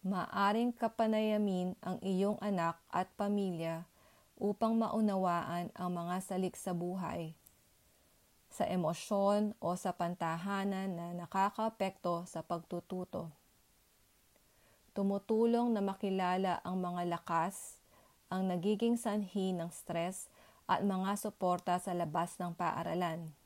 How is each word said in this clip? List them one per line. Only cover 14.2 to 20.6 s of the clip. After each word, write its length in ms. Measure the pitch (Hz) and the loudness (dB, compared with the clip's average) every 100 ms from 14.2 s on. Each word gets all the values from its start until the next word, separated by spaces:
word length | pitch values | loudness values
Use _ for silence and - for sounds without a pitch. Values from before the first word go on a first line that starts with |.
| _ _ _ _ _ _ _ | _ _ _ _ _ _ _
Tumutulong 800 | - 196 202 - 220 233 233 240 | 0 2 0 2 4 6 6 4
na 80 | 220 | 2
makilala 800 | 196 196 202 190 180 185 190 175 | 0 0 0 2 2 2 2 0
ang 160 | - 185 | -2 -2
mga 240 | 180 175 175 | -2 -2 -2
lakas, 720 | 170 - 165 170 - - - _ - - _ _ | -2 0 0 0 -2 -12 -16 _ -20 -20 _ _
ang 160 | 185 190 | -2 0
nagiging 480 | 180 180 208 233 | 0 2 2 4
sanhi 560 | 233 240 208 196 208 190 180 | 2 0 -2 -2 0 0 0
ng 160 | 170 | -4
stress 560 | - - 170 170 190 - - - - | -8 -6 -2 -2 -4 -12 -18 -20 -20